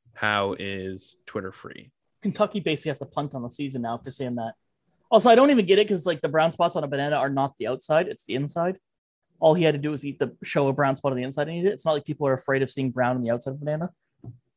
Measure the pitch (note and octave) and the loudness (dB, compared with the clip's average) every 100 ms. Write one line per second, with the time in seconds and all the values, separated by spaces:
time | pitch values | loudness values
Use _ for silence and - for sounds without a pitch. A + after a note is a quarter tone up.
0 | _ - G#2+ G#2 G2+ - G2 G2 F#2+ F#2 | _ -4 -2 0 -2 -4 -8 -8 -8 -10
1 | - - - G#2+ F#2+ - - - - _ | -14 -20 -12 -10 -10 -12 -18 -18 -20 _
2 | _ _ G#3 - G#3 G#3 E3 D3+ D#3+ C3+ | _ _ -4 0 -2 -2 -2 -2 -4 -8
3 | B2 - C#3+ C3+ A#2+ - C#3+ C3+ A#2 A#2 | -8 -8 -6 -8 -10 -8 -8 -6 -6 -8
4 | - - B2+ A#2+ A2+ - _ _ _ _ | -10 -10 -8 -6 -8 -12 _ _ _ _
5 | - A3+ A#3 A3+ C#4+ C4 F3+ G3 G#3 F#3+ | 2 6 8 8 8 6 6 4 4 0
6 | E3 D#3+ D#3 D#3 D#3+ - E3+ F3 D3 C#3 | -2 -2 0 2 2 2 0 0 -4 -2
7 | C#3+ D3 C3+ C#3 C3+ - A2 B2+ - D#3 | -2 0 0 0 -2 -4 -6 -4 0 0
8 | F3+ - - A#2+ C#3+ E3+ F3 F#3+ _ _ | 0 -6 -6 -4 -4 -2 -4 -4 _ _
9 | _ _ _ - D#3+ E3+ D#3+ D3 D3 D3 | _ _ _ 2 4 6 4 2 -2 -6
10 | C#3+ C#3 B2+ - - D#3 C#3 C3+ C#3 C3+ | -6 -4 -4 -6 -6 0 0 2 0 0
11 | C#3 B2+ B2+ C#3+ D3 E3+ F#3 - E3 D3+ | -2 -2 -4 -4 -4 -2 -2 -2 -2 -2
12 | D3 C#3+ C#3+ C3 - C3+ C3+ - C3 B2+ | -2 -2 0 0 0 0 0 -2 -2 0
13 | B2 B2+ A#2 A#2+ C3+ C#3 D3 D3+ F3 _ | 0 0 -2 -2 -4 -8 -6 -4 -6 _
14 | _ _ - - _ | _ _ -20 -20 _